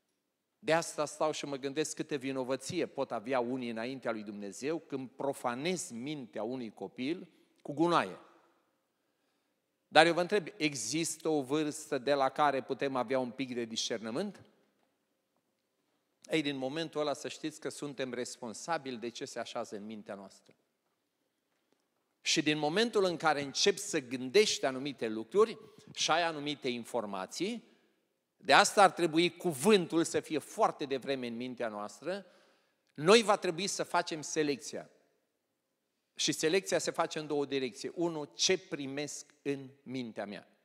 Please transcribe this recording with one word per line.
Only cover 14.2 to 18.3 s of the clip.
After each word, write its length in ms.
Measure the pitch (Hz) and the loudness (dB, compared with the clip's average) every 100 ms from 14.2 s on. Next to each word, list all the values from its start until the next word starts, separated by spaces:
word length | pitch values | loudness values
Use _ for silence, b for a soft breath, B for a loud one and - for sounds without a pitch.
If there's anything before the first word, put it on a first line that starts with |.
| 202 - - _ _ _ _ _ _ _ _ _ _ _ _ _ _ _ _ _ - | -4 -8 -18 _ _ _ _ _ _ _ _ _ _ _ _ _ _ _ _ _ -4
Ei, 120 | 165 | 0
din 160 | 143 139 | 0 -2
momentul 420 | 131 151 160 151 | -4 -4 -4 -2
ăla 140 | 147 | -2
să 140 | 131 131 | -4 -6
știți 320 | - 156 - | -8 -10 -8
că 100 | 139 | -10
suntem 440 | - 147 135 131 | -8 -8 -6 -6
responsabili 840 | 120 120 | -4 -6